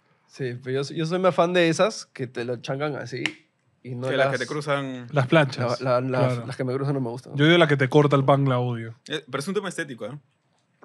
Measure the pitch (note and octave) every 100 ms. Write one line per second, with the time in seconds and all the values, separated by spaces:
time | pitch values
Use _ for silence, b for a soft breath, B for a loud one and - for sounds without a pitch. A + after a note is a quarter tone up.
0 | _ _ _ - C3 B2 C3 C3+ C#3 D3
1 | D#3+ F3+ F#3 E3+ F3 F3+ E3 D#3+ G3 -
2 | - - B2 B2 A#2+ A#2+ - C3+ D3+ B2+
3 | B2 B2+ B2+ - _ _ _ _ B2 B2
4 | C3 C3+ C3+ B2+ B2 D3+ D3 C#3 C3+ B2+
5 | B2 D3 B2+ E3 C#3 - A#2+ B2 C3 B2
6 | C3 B2+ B2+ B2 A2+ - C3 C3 C#3 C#3
7 | B2 B2 - C#3+ D3+ F3 D#3+ C#3 C3 D3+
8 | D3 C#3 C3+ C#3 C#3 B2 B2 A#2 A2+ A2+
9 | - D3+ B2+ C#3 C#3+ G3 G3 E3 D#3+ A2+
10 | G#2+ C#3+ - _ _ _ _ _